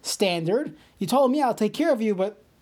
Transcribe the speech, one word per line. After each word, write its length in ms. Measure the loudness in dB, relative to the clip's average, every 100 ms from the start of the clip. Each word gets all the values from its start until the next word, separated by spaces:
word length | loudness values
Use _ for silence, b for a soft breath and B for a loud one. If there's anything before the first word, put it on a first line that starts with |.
standard, 720 | -10 -2 0 0 0 -2 -2 -12 B B
you 80 | -2
told 260 | 2 4
me, 120 | 2
"I'll 100 | 0
take 220 | 0 -2 0
care 160 | 0
of 80 | 2
you," 140 | 0 0
but 260 | -4 -6 _ _